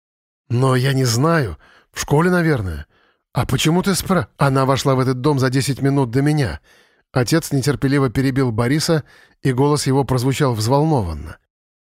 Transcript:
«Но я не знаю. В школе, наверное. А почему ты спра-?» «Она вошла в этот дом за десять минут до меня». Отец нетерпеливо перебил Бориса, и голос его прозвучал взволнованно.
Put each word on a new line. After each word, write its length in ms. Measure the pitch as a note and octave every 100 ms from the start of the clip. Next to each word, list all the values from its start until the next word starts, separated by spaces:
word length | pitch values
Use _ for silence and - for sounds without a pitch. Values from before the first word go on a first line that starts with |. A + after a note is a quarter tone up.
| _ _ _ _ -
«Но 260 | A#2 C3 B2+
я 180 | C3+
не 120 | C3+ B2+
знаю. 520 | A2+ D#3 E3 A#2 D#2+ - _ _
В 100 | -
школе, 280 | - C#3+ F3
наверное. 580 | F3+ D#3+ C#3 F#2+ D2+ D2+ _ _ _ _
А 120 | - -
почему 380 | C3 D#3 E3+
ты 120 | F#3+ F3+
спра-?» 340 | - F#3 A#2 -
«Она 280 | C#3 C3+ C3
вошла 300 | C3+ C3+ C3
в 40 |
этот 220 | B2+ B2+
дом 180 | C3 C#3+
за 100 | C3
десять 320 | C3+ C3+ B2+
минут 280 | C3+ C#3 B2+
до 120 | B2
меня». 400 | C#3+ D3+ A#2+ C#2 _ _ _ _ _
Отец 380 | C3+ A#2+ D#3+ -
нетерпеливо 580 | C#3+ C3 B2 C3+ C#3+ C3
перебил 420 | A#2+ C3+ C3 C3
Бориса, 520 | A2 A#2+ D3+ - D#3+ - - - _
и 100 | C#3+
голос 340 | B2 C#3+ D3 C#3
его 200 | C3 B2+
прозвучал 480 | C3 B2+ C3 C#3+
взволнованно. 840 | A2+ A2 C#3 D#3 D3 F2+ D#2 C#2+ - _ _ _ _